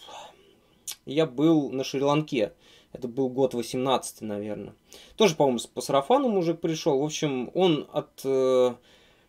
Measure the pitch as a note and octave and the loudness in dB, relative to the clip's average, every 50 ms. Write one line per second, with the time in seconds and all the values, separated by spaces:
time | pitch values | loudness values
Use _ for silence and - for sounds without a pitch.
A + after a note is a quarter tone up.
0 | - - - - - - - _ _ _ _ _ _ _ _ _ _ - - - | -20 -20 -20 -20 -20 -20 -20 _ _ _ _ _ _ _ _ _ _ -14 -14 -14
1 | _ - C3+ D3+ D#3+ D3 B2 B2 D3+ E3 E3 D#3 C#3+ A2+ A#2+ C3+ C3 - - C3+ | _ -4 -2 0 0 0 0 2 4 4 4 4 2 0 -2 -4 -4 -4 -2 0
2 | C#3 C#3+ D3 D3+ D#3 D3+ - A#2+ G#2 - - _ _ _ - - _ _ - - | 2 2 2 2 0 0 -2 -2 -2 -2 -4 _ _ _ -20 -20 _ _ -14 -12
3 | - B2 A2+ C3 C3+ B2+ B2 B2+ C3+ B2+ - A#2+ A2+ - - B2+ B2+ C3+ B2+ A#2 | -12 -8 -4 -2 -2 -2 0 0 0 0 0 -2 -6 -4 -4 -4 0 0 0 0
4 | - - - - A2 G#2+ G#2 G2+ G#2 G#2+ G#2 G2+ G#2 G2+ - _ _ _ - - | -2 -4 -14 -12 -10 -8 -8 -8 -8 -8 -8 -10 -12 -14 -16 _ _ _ -20 -20
5 | - - - - A3 F#3+ D#3 - D3 C3+ B2 A2+ - - _ C3 B2 - C#3 C#3 | -20 -8 0 2 2 4 4 4 2 2 2 0 -4 -8 _ -8 -4 0 0 0
6 | C#3 - A#3+ C#4 C#4 B3 G#3 F#3+ E3+ E3+ E3 D#3+ - E3+ D#3+ D#3 - E3+ C#3+ C3 | 2 4 2 2 2 2 0 0 0 0 -2 -2 -2 -4 -4 -2 0 0 0 2
7 | C#3+ D3+ D#3 - - D3+ C3+ B2+ A#2+ - - E3+ F#3 F#3 D#3 C#3 - - - D3+ | 0 -2 -4 -4 -4 -2 -2 -2 -4 -4 -2 2 2 2 2 0 -2 -6 -6 -8
8 | - - _ - - C3+ C3+ C3 C3 C3 B2+ B2+ B2+ B2 A#2+ - _ _ _ _ | -8 -8 _ -8 -4 -2 0 2 2 4 4 4 4 2 0 -2 _ _ _ _
9 | _ _ _ _ _ | _ _ _ _ _